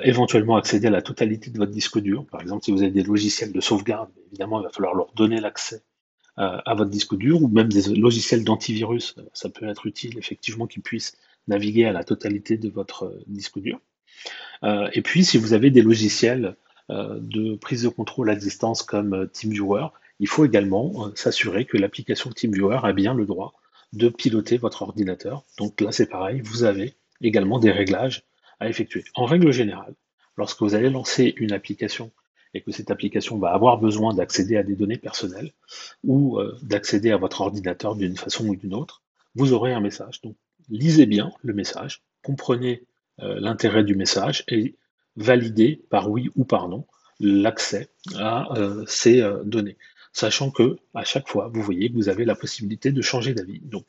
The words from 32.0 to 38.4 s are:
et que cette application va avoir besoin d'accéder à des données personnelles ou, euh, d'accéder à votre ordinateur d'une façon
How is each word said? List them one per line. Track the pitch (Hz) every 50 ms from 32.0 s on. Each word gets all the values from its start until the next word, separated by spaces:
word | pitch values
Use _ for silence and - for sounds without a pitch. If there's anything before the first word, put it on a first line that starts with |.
| 117 113 _ _ _ _ _ _ _ _ -
et | 98
que | - 104
cette | - - 104 -
application | 101 - - 101 - 107 - - 120 104
va | 92 85
avoir | 87 98 113 123 123 113
besoin | 113 107 104 107 113 113 107
d'accéder | 135 127 - - - 90 98 113
à | 104
des | 95 98 101
données | 95 104 101 117 -
personnelles | - - - - 113 92 90 101 139 156 _ _ _ - - - - - - _ -
ou, | - 131 139 143 131 113 101
euh, | 101 - - -
d'accéder | - 101 101 101 - - 117 101 107 113
à | 104
votre | 92 92 92 - -
ordinateur | 117 101 104 104 92 92 87 - - 104 110
d'une | 107 98 90 92
façon | - - - - -